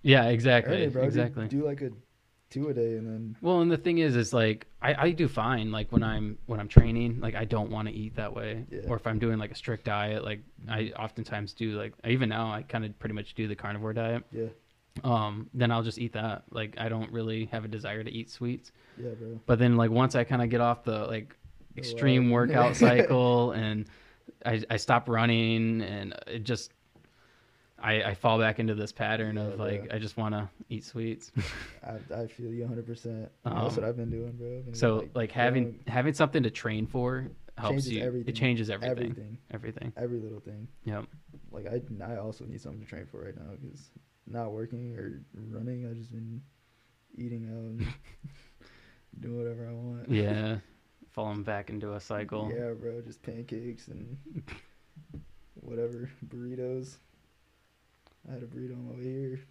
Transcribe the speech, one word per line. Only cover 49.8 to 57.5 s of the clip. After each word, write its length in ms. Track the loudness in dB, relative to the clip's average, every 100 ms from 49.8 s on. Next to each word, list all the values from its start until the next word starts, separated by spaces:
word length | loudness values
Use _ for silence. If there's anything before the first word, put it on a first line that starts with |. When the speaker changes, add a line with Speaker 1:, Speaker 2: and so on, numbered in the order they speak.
| -10 -10 -2
Speaker 1:
Yeah. 460 | 0 2 0 -2 -4 -8 _ _ _ -14
Falling 320 | -8 -6 -6
back 260 | -4 -6 -6
into 240 | -8 -8
a 80 | -10
cycle. 500 | -8 -8 -6 -6 -4 -4
Speaker 2:
Yeah, 160 | -6
bro. 300 | -6 -8 -10
Just 180 | -12 -14
pancakes 640 | -12 -12 -10 -8 -8 -12 -14
and 280 | -14 -14 -14 -12 -12 -12 -18 -18 _ _
Speaker 1:
<laughs> 680 | -20 -18 -18 -18 -20 -20 -20
Speaker 2:
whatever. 480 | -10 -6 -4 -6 -12 -14 -14
Burritos. 720 | -12 -10 -8 -6 -6 -10 -18 _ _ _ _ _